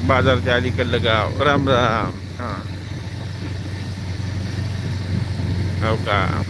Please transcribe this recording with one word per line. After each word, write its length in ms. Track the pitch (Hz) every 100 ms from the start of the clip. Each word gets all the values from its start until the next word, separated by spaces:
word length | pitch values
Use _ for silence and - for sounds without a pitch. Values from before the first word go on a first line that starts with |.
| -
बाजारच्या 480 | 131 127 127 127 123
अलीकडलं 480 | 127 - 120 120
गाव. 380 | 117 110 107 -
राम 280 | 143 143 135
राम. 420 | 123 120 110 95 92 - -
हां. 200 | 120 95 87 - - - - - - - - - - - - - - - - - - - - - - - - - - - - 90 92 - 110
हो 60 | 110
का? 460 | 110 101 92 78 95